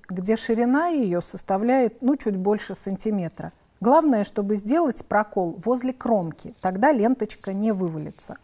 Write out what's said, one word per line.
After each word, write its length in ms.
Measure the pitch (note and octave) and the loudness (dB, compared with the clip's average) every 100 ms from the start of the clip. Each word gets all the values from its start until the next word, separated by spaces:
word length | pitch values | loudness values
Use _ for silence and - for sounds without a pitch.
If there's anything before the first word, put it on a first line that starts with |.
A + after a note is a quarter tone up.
| - | -8
где 260 | F3+ F#3 A3 | -6 -2 0
ширина 520 | - A3+ A#3+ C#4 F4 | 0 0 2 2 2
её 340 | D#4 G#3 F3 | 2 0 0
составляет, 800 | - - - G3 A#3 C4 A#3+ - | -2 -6 -2 0 2 2 2 0
ну, 140 | B3+ C#4+ | 0 0
чуть 200 | A3 G3 | 0 0
больше 380 | F#3+ G#3 - | 0 0 -2
сантиметра. 800 | F#3 G3 F#3+ A3 G#3 E3 - E3 - _ - | -8 -6 -4 -2 -2 -4 -8 -14 -14 _ -2
Главное, 440 | G#3+ D4+ D#4+ A3+ | 4 4 6 2
чтобы 320 | G3+ - G3+ G#3 | 0 -2 -2 -2
сделать 500 | G#3 D#4 D#4+ - - | 0 2 2 -2 -2
прокол 540 | G#3 G#3+ G3+ E3+ E3 | 0 0 -2 -2 -2
возле 300 | G#3 B3 B3+ | -2 0 -2
кромки, 640 | B3+ A#3 G#3+ E3 - - - | -4 0 0 0 -8 -14 -6
тогда 320 | F#3 F#3+ C#4 | -4 2 4
ленточка 640 | C4+ A3 C4 G#3+ - - | 4 2 2 -2 -8 -8
не 180 | G3 A3 | -2 0
вывалится. 680 | G3 F3+ D#3 D3+ - - - | 0 -2 -4 -10 -12 -16 -16